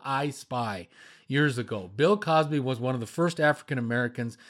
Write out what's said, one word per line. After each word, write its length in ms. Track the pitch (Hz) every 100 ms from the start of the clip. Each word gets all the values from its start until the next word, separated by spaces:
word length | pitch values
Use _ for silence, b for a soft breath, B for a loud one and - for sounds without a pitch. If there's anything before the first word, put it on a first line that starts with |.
I 260 | 139 135 147
Spy 580 | - - 123 113 95 - B B B B
years 320 | 139 147 123
ago. 320 | 107 107 90
Bill 220 | 101 165 208
Cosby 420 | 165 160 147 151
was 220 | 131 117
one 140 | 127
of 60 | 127
the 60 | 110
first 320 | - 170 165
African 400 | 151 147 - 131
Americans 600 | 117 120 120 123 117 -